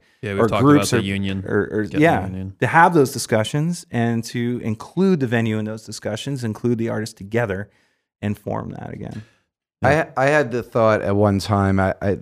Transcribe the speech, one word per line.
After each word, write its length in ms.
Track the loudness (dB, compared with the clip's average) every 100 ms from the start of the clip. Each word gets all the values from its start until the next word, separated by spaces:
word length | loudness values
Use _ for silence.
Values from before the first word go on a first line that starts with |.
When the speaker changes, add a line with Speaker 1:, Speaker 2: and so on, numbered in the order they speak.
| _ _
Speaker 1:
Yeah, 120 | -6
we've 100 | 0
Speaker 2:
or 40 | 2
Speaker 1:
talked 160 | 4
Speaker 2:
groups 280 | 6 6 4
Speaker 1:
about 80 | 0
the 60 | 0
Speaker 2:
or, 40 |
Speaker 1:
union. 300 | -2 -2 -4 -2
Speaker 2:
or, 220 | 0 0
or, 100 | -2
Speaker 1:
Get 80 | -2
the 60 | 2
Speaker 2:
yeah, 260 | 2 2 -2
Speaker 1:
union. 300 | -8 -10 -4
Speaker 2:
to 80 | 0
have 260 | 4 6
those 180 | 6 2
discussions 760 | 0 -2 -2 0 -2 -4 -6 -6
and 320 | -2 -2 -2 -4
to 340 | -4 -4 -4
include 560 | -4 -6 -6 0 2 2
the 60 | 2
venue 300 | 0 0 -2
in 80 | -4
those 180 | -8 -14
discussions, 580 | -10 -6 -6 -6 -6
include 340 | -6 -2 0 0
the 120 | -2
artists 240 | -4 -6 -10
together 540 | -6 -2 -2 -4 -8 _ _ _ _ _
and 160 | -6 -6
form 320 | -6 -8 -8
that 220 | -12 -12
again. 300 | -12 -12 -14 -16 _ _ _ _ -4
Speaker 3:
I, 260 | 2 2 0 0
I 80 | 2
had 260 | 2 2
the 100 | -2
thought 400 | -4 2 4 2
at 140 | 2 2
one 240 | 4 2
time, 400 | 0 2 2 2
I, 160 | 2 0
I, 160 | -2 -4